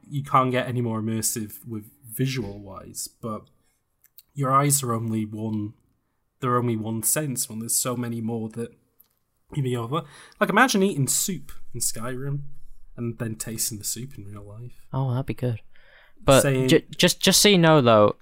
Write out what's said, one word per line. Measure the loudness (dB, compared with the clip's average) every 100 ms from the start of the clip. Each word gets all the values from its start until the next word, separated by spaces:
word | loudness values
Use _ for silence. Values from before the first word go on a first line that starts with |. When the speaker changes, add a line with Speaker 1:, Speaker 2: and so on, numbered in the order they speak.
| -10
Speaker 1:
you | -8
can't | 0 2 4
get | 0 -2
any | -2
more | -2 -2
immersive | -2 -2 -2 -4 -8 -12 -12
with | -12 -12 _ -18
visual-wise, | -4 -2 -2 -8 -10 -16 -18 -16 -12 -12 _
but | -10 -10 -12 _ _ _ _ _ _ -20 _
your | -6 2
eyes | 4 4 2
are | 0
only | -2 -2 -4
one, | -4 -6 -6 -4 -6 -12 _ _ _ _ _ _
they're | -2 0
only | 0 -2
one | -4 -4
sense | -2 -2 -4 -6 -8
when | -8
there's | -6 -4
so | -2 -4
many | -6 -6
more | -4 -4 -6
that | -8 -10 -12 _ _ _ _ _ _ _
you | -4
may | -2
over. | -4 -4 -6 -8 -18 -20 _
Like, | 0
imagine | 4 4 4
eating | 2 2 -2
soup | -2 -4 -6 -8 -10 -8
in | -4
Skyrim | -4 -4 -6 -6 -6 -6 -6 -8 -10 -14 -14 -8
and | -8 -6
then | -8
tasting | -6 -10 -6 -6 -6
the |
soup | -8 -10 -10 -14
in | -14
real | -16
life. | -16 -16 -16 -16 -10
Speaker 2:
Oh, | -4 -2
that'd | -2 -4
be |
good. | -4 -4 -4 -10 -20 -20 -20 _ -4
But | 6 6
Speaker 1:
Saying | 6 2 6
Speaker 2:
ju-, | 4 4 0
just, | 2 4
just | 2 6
so | 6
you | 8
know, | 8 8
though, | 8 8 6 6